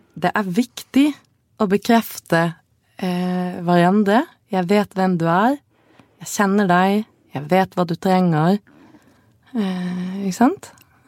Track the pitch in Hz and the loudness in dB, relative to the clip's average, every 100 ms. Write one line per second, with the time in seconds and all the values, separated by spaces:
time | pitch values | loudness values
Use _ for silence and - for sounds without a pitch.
0 | - - 175 - 190 175 247 - - 262 | -8 -6 -4 -2 -2 -2 -2 -6 -4 0
1 | 294 277 _ _ _ _ - 202 - 233 | 2 0 _ _ _ _ -2 -2 2 0
2 | 220 - - 165 170 165 _ _ _ _ | 0 -12 -2 0 0 -4 _ _ _ _
3 | 185 180 180 180 180 190 170 175 175 202 | -6 -4 -2 -4 -4 -6 0 4 4 4
4 | 202 214 330 _ _ 190 175 208 190 - | 2 2 0 _ _ -4 0 0 0 -2
5 | 190 180 165 170 226 285 _ _ _ _ | -2 0 0 2 2 0 _ _ _ _
6 | - _ - - 202 196 202 175 190 202 | -20 _ -14 -2 0 2 2 4 4 0
7 | 220 _ _ 139 147 180 185 - 170 165 | -4 _ _ -10 -2 0 0 -2 -4 -2
8 | 196 185 180 156 160 202 - _ - - | 0 2 2 2 2 0 -4 _ -20 -20
9 | _ _ _ _ _ 247 196 180 180 180 | _ _ _ _ _ -6 -4 -4 -6 -6
10 | 180 196 196 180 240 392 - - _ _ | -8 -8 -8 0 0 0 -10 -20 _ _